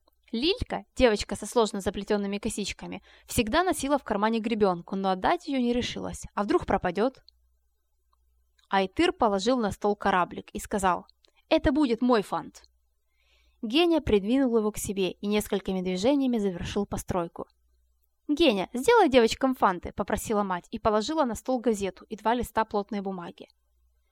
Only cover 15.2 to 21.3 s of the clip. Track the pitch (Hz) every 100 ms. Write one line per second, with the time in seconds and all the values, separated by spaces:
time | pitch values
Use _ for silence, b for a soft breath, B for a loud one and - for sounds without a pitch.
15.2 | 202 208 - 196 - 185 185 180 233 294
16.2 | 262 233 202 175 - 208 202 190 - 185
17.2 | 170 - - _ _ _ _ _ _ _
18.2 | - 294 311 196 - 240 302 466 330 247
19.2 | 226 - 262 254 208 180 - - 196 208
20.2 | - 208 196 175 - 226 226 214 208 320
21.2 | 254